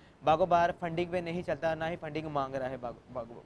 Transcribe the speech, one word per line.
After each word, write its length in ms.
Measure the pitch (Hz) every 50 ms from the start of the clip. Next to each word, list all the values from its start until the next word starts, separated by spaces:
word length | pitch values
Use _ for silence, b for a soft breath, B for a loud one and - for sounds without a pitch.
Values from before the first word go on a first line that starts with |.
| B B B B -
बागो 220 | 151 160 160 185
बहार 260 | 170 175 170 170 175 170
funding 380 | - 175 170 165 165 175 175
पे 100 | 170 180
नहीं 220 | 175 170 165 180 175
चलता, 320 | - 160 139 165 160 160
ना 120 | 156 160
ही 100 | 160 175
funding 300 | 170 160 156 147 160 156
मांग 280 | 160 147 143 135 131 135
रहा 140 | 135 131 127
है 80 | 135
बागो, 260 | 127 123 120 113 107 - - 123
बागो, 320 | 131 117 117 120 107 -